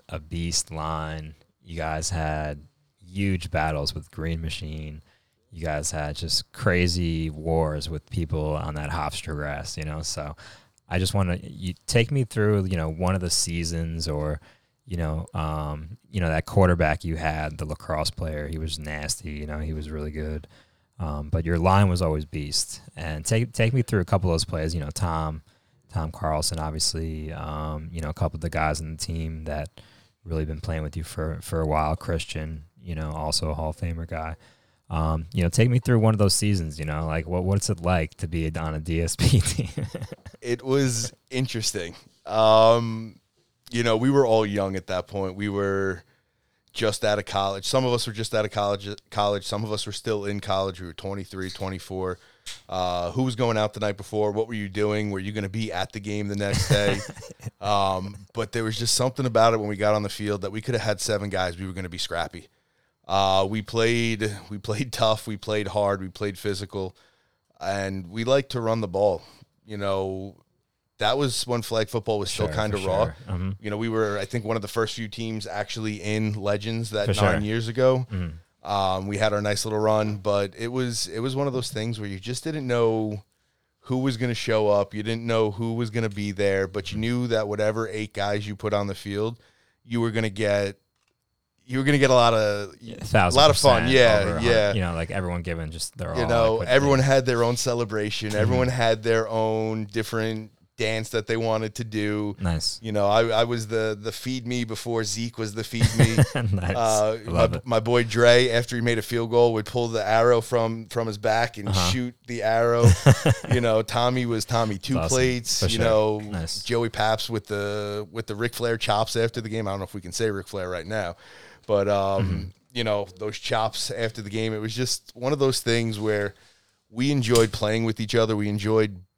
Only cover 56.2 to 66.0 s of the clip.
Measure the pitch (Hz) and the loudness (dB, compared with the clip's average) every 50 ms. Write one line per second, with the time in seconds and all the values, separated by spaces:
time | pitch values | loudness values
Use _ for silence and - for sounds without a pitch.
56.2 | 101 101 104 101 101 101 98 - - - - 101 104 101 101 101 - - - - | -4 -4 -2 -2 -2 0 0 0 2 2 4 4 4 2 0 -2 -4 -10 -14 -16
57.2 | - - - - - 113 _ - 101 104 104 101 98 98 95 92 95 101 101 101 | -16 -18 -18 -14 -14 -14 _ -6 -2 0 2 2 4 2 0 -2 -4 -8 -12 -14
58.2 | 98 _ - 117 110 101 - 117 113 110 107 104 117 117 - - 123 127 127 - | -18 _ -6 -6 -6 -4 -2 -4 -2 -2 -2 -2 -2 0 0 2 0 0 0 -2
59.2 | 131 123 110 110 113 117 113 110 104 104 104 92 104 104 107 107 104 95 - - | -2 2 4 6 6 6 6 4 0 -2 -2 0 2 2 2 2 0 -4 -6 -4
60.2 | 104 104 104 98 92 98 101 110 - - 117 110 101 107 104 98 - - 107 98 | -4 -2 -2 -2 -4 -6 -6 -6 -4 -2 -2 -2 0 -2 -2 -2 0 -2 0 0
61.2 | 101 101 92 95 92 90 85 87 95 95 90 92 92 90 85 82 - - 85 85 | -2 -2 -2 -2 -2 -2 -2 -6 -8 -8 -8 -8 -8 -8 -6 -6 -6 -4 -2 -4
62.2 | 82 - - 82 - _ _ _ _ _ _ _ _ _ _ _ - - 95 98 | -4 -4 -8 -16 -18 _ _ _ _ _ _ _ _ _ _ _ -6 0 2 4
63.2 | 98 95 95 95 98 98 107 110 104 - - 113 113 117 120 117 117 117 113 101 | 4 4 4 4 2 2 -2 -4 -6 -2 0 2 2 4 2 2 2 0 0 -2
64.2 | 110 107 101 101 - - 104 98 - 113 104 104 135 120 - - 120 110 110 107 | -2 -4 -4 -8 -12 -12 -12 -10 -6 -6 -4 -4 -4 -6 -2 0 2 2 2 0
65.2 | - 113 104 95 - - 107 107 104 98 - 107 101 101 101 95 | -2 -10 -10 -8 -6 -4 -4 -2 -2 -2 -2 0 0 0 0 -2